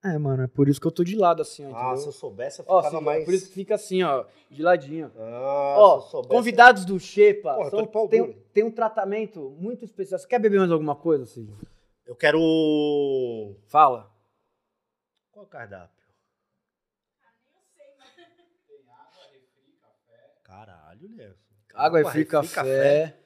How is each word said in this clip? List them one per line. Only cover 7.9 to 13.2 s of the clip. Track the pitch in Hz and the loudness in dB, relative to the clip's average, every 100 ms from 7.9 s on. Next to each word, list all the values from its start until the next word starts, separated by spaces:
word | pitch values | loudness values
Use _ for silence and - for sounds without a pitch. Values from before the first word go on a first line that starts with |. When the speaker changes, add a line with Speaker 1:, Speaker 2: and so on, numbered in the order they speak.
Speaker 2:
pau | 214 220 | -4 0
Speaker 1:
tem, | 226 | 0
Speaker 2:
duro. | 233 - _ | 0 -8 _
Speaker 1:
tem | - | -2
um | 226 | -2
tratamento | 226 220 220 196 208 214 180 139 147 | -2 -6 -4 -6 -6 -8 -10 -16 -12
muito | 190 240 | -12 -12
especial. | 233 - 190 185 | -16 -14 -10 -10
Você | - | -4
quer | 240 | -2
beber | 214 202 | 2 2
mais | 185 | 2
alguma | 165 151 143 | 0 -2 -6
coisa, | 170 151 | -2 -2
Cid? | 123 - 110 104 - _ _ _ | -2 -18 -20 -20 -20 _ _ _
Speaker 2:
Eu | - - | -20 -2
quero | 156 156 165 160 156 151 147 147 143 135 | 0 2 2 2 0 0 -2 -2 -2 -4